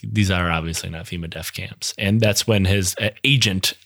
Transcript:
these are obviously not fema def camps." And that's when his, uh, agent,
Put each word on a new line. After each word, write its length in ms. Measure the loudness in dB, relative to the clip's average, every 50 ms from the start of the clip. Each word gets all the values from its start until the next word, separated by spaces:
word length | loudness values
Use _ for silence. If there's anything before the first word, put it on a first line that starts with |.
| -8
these 260 | -2 2 2 2 4
are 220 | 2 2 2 0
obviously 380 | 0 -2 -2 -4 -6 -6 -8 -8
not 160 | -10 -10 -10
fema 240 | -10 -10 -8 -8 -8
def 220 | -10 -10 -10 -10 -10
camps." 400 | -10 -12 -12 -12 -10 -10 -10 -6
And 240 | -2 0 2 4 4
that's 240 | 4 4 2 2 2
when 200 | 2 2 4 4
his, 300 | 4 2 2 0 -2 -2 -2
uh, 80 | -2 -4 -4 -2 0
agent, 500 | 2 2 4 2 2 0 0 -2 -4 -6 -6 -4